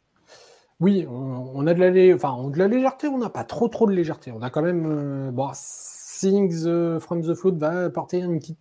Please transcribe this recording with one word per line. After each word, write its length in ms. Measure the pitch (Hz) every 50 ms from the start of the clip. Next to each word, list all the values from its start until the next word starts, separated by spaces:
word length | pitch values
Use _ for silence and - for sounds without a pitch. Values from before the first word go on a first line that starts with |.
| _ _ _ _ _ _ - - - - - _ _ _ _ -
Oui, 240 | 160 196 202 190 160 139
on, 440 | 123 123 135 131 131 127 127 131 131
on 140 | 139 143 160
a 60 | 170
de 60 | 175
la 100 | 185 185
lé-, 220 | 180 185 185 185 175
enfin, 200 | 147 - 139 127
on, 160 | 123 127 139
de 80 | 139 160
la 100 | 185 202
légèreté, 400 | 226 254 262 262 254 - - 302
on 120 | 269 254
n'a 100 | 233 196
pas 160 | - - -
trop, 240 | - - - 233 226
trop 180 | - - 226 202
de 60 | 196
légèreté. 380 | 180 170 156 151 - - 135
On 100 | 117 110
a 80 | 117 127
quand 140 | - 156 151
même, 220 | 175 180 170 160
euh, 460 | 156 156 147 143 143 139 139 135 135
bon, 200 | 123 123 135 139 135
Things, 1120 | - - - - - - - - - - - - - - 190 190 202 202 185 170 165 160
euh, 340 | 170 170 170 170 170 165 160
from 220 | - - 175 170
the 140 | 160 160 170
Flood 220 | 170 - 190 185 156
va 280 | 147 156 170 180 180
apporter 340 | 170 - 170 156 - - 180
une 200 | 180 175 170 156
petite 180 | - - 160 -